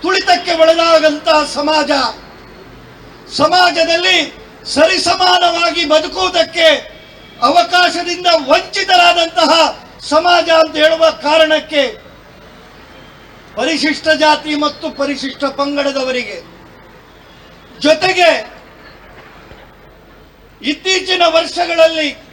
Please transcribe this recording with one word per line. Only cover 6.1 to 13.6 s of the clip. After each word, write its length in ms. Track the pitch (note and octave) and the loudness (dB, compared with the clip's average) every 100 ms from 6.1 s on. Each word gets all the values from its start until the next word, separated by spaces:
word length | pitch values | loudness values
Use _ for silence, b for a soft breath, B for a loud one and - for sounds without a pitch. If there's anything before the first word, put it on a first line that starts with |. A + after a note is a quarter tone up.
| F4+ F#4 E4+ E4 E4+ E4 C#4+ - - - - - - | -4 -4 -2 -2 2 2 2 -4 -20 -20 -20 -20 -4
ಅವಕಾಶದಿಂದ 840 | B3 E4 F4 F4+ F4 E4+ F4 F4 F4+ E4 C4 | 0 2 2 2 0 0 -6 -4 0 0 2
ವಂಚಿತರಾದಂತಹ 1300 | D#4+ F#4 - G4 F#4 F4 F4 E4 F4+ D#4+ D#4+ D4+ - - - - | 0 0 -8 0 4 4 2 -2 0 2 2 2 -2 -16 -20 -2
ಸಮಾಜ 420 | D4+ E4+ F4 E4 | 0 2 2 2
ಅಂತ 260 | D#4+ D#4+ D4+ | 2 2 2
ಹೇಳುವ 340 | D4+ D#4+ D#4+ | 0 2 0
ಕಾರಣಕ್ಕೆ 960 | - C#4+ D#4 D#4 D#4 D4+ D4+ B3+ G#3+ - - - - - - - - - - - - - - - | 0 -2 2 2 0 -2 -2 -2 -6 -20 -20 -20 -20 -20 -20 -20 -20 -20 -20 -20 -20 -20 -20 -18
ಪರಿಶಿಷ್ಟ 520 | - | -6